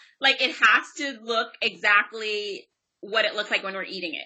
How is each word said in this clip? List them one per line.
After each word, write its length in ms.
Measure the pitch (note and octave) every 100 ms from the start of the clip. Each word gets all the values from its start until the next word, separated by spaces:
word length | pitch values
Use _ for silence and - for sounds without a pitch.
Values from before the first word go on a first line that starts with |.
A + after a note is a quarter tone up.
| - _
like 220 | C4+ C4
it 140 | C4 -
has 280 | A3+ A3 - -
to 220 | C#4 A3+
look 300 | A3+ A3+ A#3+ -
exactly 1080 | A3+ F3+ G#3+ G#3 G#3 A3 G#3+ G#3 G#3 F#3 - _ _ _
what 240 | G#3 A3 G#3
it 80 | G#3
looks 140 | G#3
like 120 | G#3
when 100 | F#3+
we're 100 | F#3+
eating 300 | F3+ F#3 F3
it. 120 | -